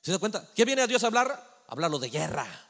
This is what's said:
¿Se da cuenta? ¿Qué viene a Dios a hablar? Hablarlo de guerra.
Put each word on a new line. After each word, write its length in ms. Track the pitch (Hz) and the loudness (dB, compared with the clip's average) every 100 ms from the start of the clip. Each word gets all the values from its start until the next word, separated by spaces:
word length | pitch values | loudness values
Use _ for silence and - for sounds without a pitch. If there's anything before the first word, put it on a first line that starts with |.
¿Se 100 | - | -2
da 80 | 285 | -2
cuenta? 340 | 214 196 - | -2 -4 -6
¿Qué 100 | - | 2
viene 180 | 233 269 | 2 4
a 60 | 247 | 2
Dios 160 | 247 | 2
a 40 | 233 | 2
hablar? 560 | 233 254 277 - - - | 2 0 -2 -12 -20 -12
Hablarlo 320 | 123 165 147 | -2 0 0
de 100 | 123 | -4
guerra. 380 | 151 156 147 120 - | -4 -2 -4 -6 -10